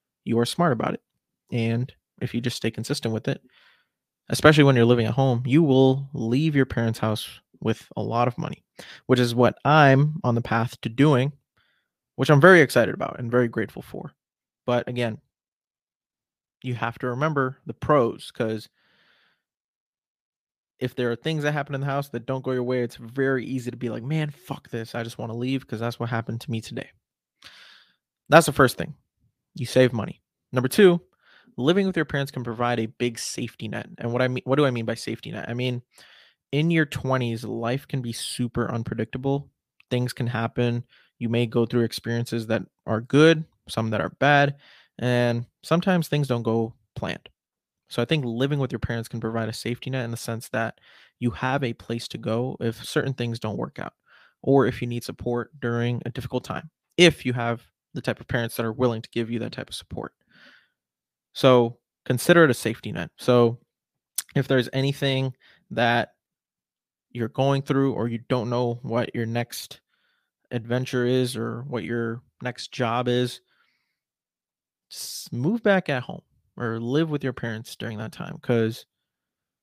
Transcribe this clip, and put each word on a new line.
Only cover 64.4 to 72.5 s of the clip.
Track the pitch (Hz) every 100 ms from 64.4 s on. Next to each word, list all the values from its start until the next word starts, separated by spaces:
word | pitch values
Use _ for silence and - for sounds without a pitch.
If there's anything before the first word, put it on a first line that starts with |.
| 135
there's | 135 113
anything | 135 139 139 139 131 135 - _ _ _
that | 113 120 117 - _ _ _ _ _ _ _ _ _ _ 120
you're | 113
going | - 139 139
through, | 139 135 139
or | - 117
you | 117 -
don't | 127 113
know | 123 120 120
what | 123 117 -
your | 120 113
next | 117 120 - - - _ _ _ _ _ _ _
adventure | 123 113 123 131 127
is | 123 127 123 123
or | 117 113
what | 139 120
your | 85 117 117 117 - _
next | 123